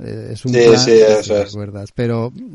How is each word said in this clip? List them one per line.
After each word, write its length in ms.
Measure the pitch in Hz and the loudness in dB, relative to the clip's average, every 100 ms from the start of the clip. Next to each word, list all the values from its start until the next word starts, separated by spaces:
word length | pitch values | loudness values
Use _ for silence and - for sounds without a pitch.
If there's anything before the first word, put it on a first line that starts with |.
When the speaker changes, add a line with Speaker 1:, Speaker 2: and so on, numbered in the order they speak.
Speaker 1:
Eh, 280 | 113 110 110 | -14 -14 -12
es 100 | 113 | -10
un 80 | 127 | -4
Speaker 2:
Sí, 80 | 123 117 | 2 4
Speaker 1:
plan, 100 | 110 | 4
Speaker 2:
sí, 120 | - | 4
Speaker 1:
no 140 | 113 110 | 4 6
sé 60 | |
Speaker 2:
eso 100 | 107 | 2
Speaker 1:
si 60 | 107 | 0
te 120 | 104 | -2
Speaker 2:
es. 80 | 101 | -4
Speaker 1:
acuerdas, 400 | 104 101 101 101 | -8 -12 -14 -14
pero 380 | - 120 117 117 135 247 | -6 -4 -4 -6 -10 -18